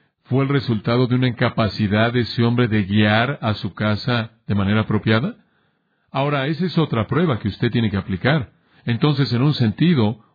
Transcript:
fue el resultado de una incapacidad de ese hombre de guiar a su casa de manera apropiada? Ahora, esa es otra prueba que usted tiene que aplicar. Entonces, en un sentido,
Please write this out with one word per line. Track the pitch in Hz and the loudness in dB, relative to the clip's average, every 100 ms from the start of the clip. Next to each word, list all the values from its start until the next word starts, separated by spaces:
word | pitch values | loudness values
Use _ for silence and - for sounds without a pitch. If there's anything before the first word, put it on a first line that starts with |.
| _ _ | _ _
fue | - 127 | -4 -2
el | 135 | 0
resultado | 139 113 110 - 120 127 | 0 0 -2 0 0 2
de | |
una | 127 127 | 2 0
incapacidad | 113 120 - 110 - 107 107 117 | 0 -2 0 -2 0 0 2 0
de | 123 | 0
ese | 113 - | -2 0
hombre | 117 120 120 | 0 2 0
de | 107 | 0
guiar | 92 104 107 107 123 147 | 0 2 2 2 0 -2
a | 117 | -4
su | 104 101 | -4 -6
casa | - 107 104 - 120 110 _ - | -4 -2 -2 -2 -2 -4 _ -4
de | |
manera | 101 98 107 | -2 0 0
apropiada? | 110 107 110 110 156 247 _ _ _ _ _ _ _ | 0 0 2 2 0 -6 _ _ _ _ _ _ _
Ahora, | 135 139 143 135 | -4 -2 -2 -2
esa | 156 180 | -2 -2
es | 165 | 0
otra | 151 117 104 | 0 0 0
prueba | 135 175 110 | 0 0 0
que | 104 | -4
usted | - 120 | -2 -2
tiene | 120 113 | 0 0
que | 95 | -2
aplicar. | 92 95 123 156 123 _ _ _ | -4 -2 0 0 -2 _ _ _
Entonces, | - 117 143 135 127 | -4 0 2 2 0
en | 117 | 0
un | 139 | 0
sentido, | 147 117 101 160 156 107 113 _ | 2 0 2 2 4 2 -2 _